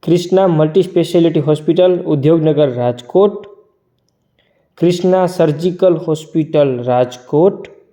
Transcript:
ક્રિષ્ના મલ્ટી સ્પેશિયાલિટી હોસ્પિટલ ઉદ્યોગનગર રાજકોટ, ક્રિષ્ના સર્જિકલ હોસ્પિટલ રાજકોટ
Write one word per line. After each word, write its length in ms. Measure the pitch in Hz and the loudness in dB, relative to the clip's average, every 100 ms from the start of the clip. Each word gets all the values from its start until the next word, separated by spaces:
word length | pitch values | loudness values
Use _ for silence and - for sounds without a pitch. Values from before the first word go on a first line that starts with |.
ક્રિષ્ના 460 | - 175 180 185 190 | 0 0 2 2 2
મલ્ટી 400 | 160 156 185 185 | 2 2 0 0
સ્પેશિયાલિટી 560 | 180 165 175 165 165 143 | -2 0 2 2 0 -2
હોસ્પિટલ 480 | 151 156 165 180 175 - 151 | -2 0 2 2 2 -2 0
ઉદ્યોગનગર 520 | 139 165 156 147 147 123 | 2 2 2 2 0 0
રાજકોટ, 580 | 120 120 - 180 208 208 - - _ _ _ _ _ _ _ _ _ _ _ _ | -4 -4 -4 0 0 -2 -18 -20 _ _ _ _ _ _ _ _ _ _ _ _
ક્રિષ્ના 480 | 165 175 185 185 180 180 | -2 0 0 0 0 0
સર્જિકલ 600 | 160 147 180 180 185 160 156 | -2 0 -4 0 0 0 -4
હોસ્પિટલ 680 | 156 - 165 156 156 143 123 120 | -6 -4 -4 -2 0 0 -2 -2
રાજકોટ 720 | 123 123 - - 147 185 202 - - _ | 0 0 -6 -4 0 0 0 -16 -20 _